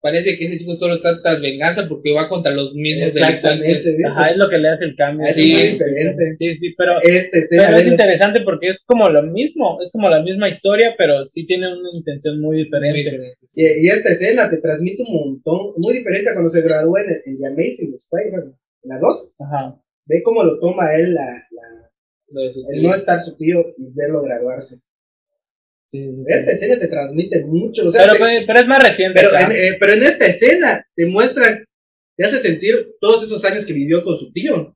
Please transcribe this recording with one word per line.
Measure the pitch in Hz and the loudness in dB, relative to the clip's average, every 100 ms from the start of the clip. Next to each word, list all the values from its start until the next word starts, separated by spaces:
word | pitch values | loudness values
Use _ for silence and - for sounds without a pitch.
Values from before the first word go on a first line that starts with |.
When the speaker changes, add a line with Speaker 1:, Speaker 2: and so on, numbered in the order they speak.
Speaker 1:
Parece | 147 165 185 165 | 0 0 0 -2
que | 165 | -6
ese | 165 | -8
chico | 170 170 | -10 -4
solo | 180 170 | -2 -2
está | 170 170 | -2 -2
tras | 170 156 | 0 -2
venganza | 143 135 160 175 170 | -4 -4 -4 -4 -6
porque | 147 143 | -6 -2
va | 147 160 | -2 -2
contra | 180 156 | -4 -4
los | 139 139 | -4 -6
mismos | 143 151 156 165 | -6 -6 -2 -2
Speaker 2:
Exactamente, | 147 160 165 151 156 156 | 0 0 2 0 0 0
Speaker 1:
delincuentes. | 170 170 156 | 0 0 -2
Speaker 2:
¿viste? | 143 | -2
Speaker 3:
Ajá, | 143 151 | 0 0
es | 180 | 2
lo | 196 | 2
que | 175 | 2
le | 156 | 0
hace | 160 170 | 0 -6
el | 135 | -2
cambio. | 143 151 156 | -4 -2 -2
Speaker 2:
Es | 160 | 2
Speaker 1:
Sí. | 156 | 4
Speaker 2:
muy | 165 202 | 4 2
diferente. | - 143 139 160 147 165 160 | 0 -2 -2 -4 -2 -4 -2
Speaker 3:
Sí, | 170 160 | -6 -6
sí, | 170 - | -10 -2
pero, | 180 175 | 0 4
Speaker 2:
Esta | 170 180 185 170 | 4 4 2 0
escena | 160 170 196 | 2 4 6
Speaker 3:
pero | 165 | 6
es | 175 | 6
Speaker 2:
es | |
Speaker 3:
interesante | 170 202 170 202 208 | 4 4 4 2 2
porque | 190 156 175 | -2 -4 -4
es | 190 | -6
como | _ 240 202 | _ 4 4
lo | 151 | 4
mismo, | 156 180 302 330 214 175 180 | 2 -4 -6 -2 -4 -4 -8
es | |
como | 226 196 | -2 2
la | 160 | 2
misma | 170 190 202 | 0 -2 -4
historia, | - 196 208 233 226 | -2 -2 2 2 2
pero | 165 143 135 | 0 0 -2
sí | - 160 | -12 -6
tiene | 185 185 | -4 -4
una | 180 180 | -8 -12
intención | 170 160 143 151 151 | -12 -10 -8 -8 -6
muy | 151 156 | -4 -4
diferente. | 151 143 143 147 | -4 -4 -2 -4
Speaker 1:
Muy | 147 | -6
diferente, | 135 127 - _ | -8 -14 -20 _
sí. | - | 0
Speaker 2:
Y, | 160 156 170 | 0 2 2
y | |
esta | 208 196 | 2 0
escena | 170 190 247 196 | 0 0 0 0
te | 165 | -2
transmite | 156 151 180 202 | -4 -4 -4 -6
un | 233 | -6
montón, | 170 143 135 - 175 196 165 | -4 -6 -8 -4 -4 -4 -4
muy | 196 | -2
diferente | 254 208 190 202 | -2 -2 -2 -2
a | |
cuando | 185 165 | -2 0
se | 165 | 0
graduó | 160 156 160 190 | 0 0 0 0
en, | 202 160 | -2 -6
en | 135 135 | -8 -10
The | 139 | -8
Amazing | 143 226 - 156 | -4 -6 -6 -12
Spider-Man, | 127 _ 170 - 185 135 _ _ _ | -12 _ -6 -6 -8 -12 _ _ _
en | - | -16
la | 131 | -2
dos. | 240 - - _ | -2 -2 -10 _
Speaker 3:
Ajá. | 143 143 131 - _ _ _ | -8 -8 -8 -16 _ _ _
Speaker 2:
Ve | 160 | -2
cómo | 233 226 | 0 2
lo | 180 - | 0 0
toma | 170 185 165 156 | -4 -2 0 0
él, | 175 | 0
la, | 165 131 | -2 -6
la, | 123 _ - - - _ _ _ _ _ | -12 _ -20 -20 -20 _ _ _ _ _
Speaker 1:
Lo | 139 | -8
de | 131 | -8
su | 131 135 | -8 -10
Speaker 2:
el | 147 | 0
Speaker 1:
tío. | 165 | 2
Speaker 2:
no | 190 | 2
estar | - 170 | 0 -2
su | 170 - | -4 -6
tío | 160 175 165 - | -2 0 -2 -6
y | 131 | -14
verlo | 131 147 156 | -6 -4 -2
graduarse. | 135 120 123 131 - 123 _ _ _ _ _ _ _ _ _ _ _ | -4 -4 -6 -8 -12 -20 _ _ _ _ _ _ _ _ _ _ _
Speaker 3:
Sí, | 139 135 | -14 -12
sí, | 131 | -12
sí. | 135 | 0
Speaker 2:
Esta | 170 - | 0 0
escena | - 214 247 | -2 0 0
te | 180 | 0
transmite | 147 139 151 190 180 | -6 -4 -4 -2 -4
mucho, | 143 165 220 220 180 | -2 -2 -2 -2 0
o | |
sea, | 170 | 6
Speaker 3:
Pero, | 196 | 6
Speaker 2:
te | 214 | 6
Speaker 3:
pues, | 226 233 - | 4 2 2
pero | 226 | 4
es | 247 | 6
más | 269 | 6
reciente, | 247 - 190 185 | 4 4 2 4
Speaker 2:
pero | 196 180 | 6 6
Speaker 3:
acá. | 185 | 2
Speaker 2:
en, | |
eh, | 220 185 190 | 2 0 2
pero | 196 | 4
en | 214 | 6
esta | 277 - 208 | 4 4 2
escena | 180 240 349 285 196 - - | 4 4 4 2 -2 -6 -4
te | 170 | -2
muestran, | 190 254 254 220 214 - _ _ _ _ - | 2 0 2 0 0 -10 _ _ _ _ -4
te | 202 | -2
hace | 269 | 0
sentir | 185 160 196 233 - - | -2 -2 0 0 -2 -4
todos | 208 226 - | 2 2 0
esos | 214 | -4
años | 196 208 196 | -4 -4 -6
que | |
vivió | 147 143 170 | -6 -2 -2
con | 190 160 | -2 -6
su | 127 | -6
tío. | 175 269 196 147 | -8 -4 -4 -6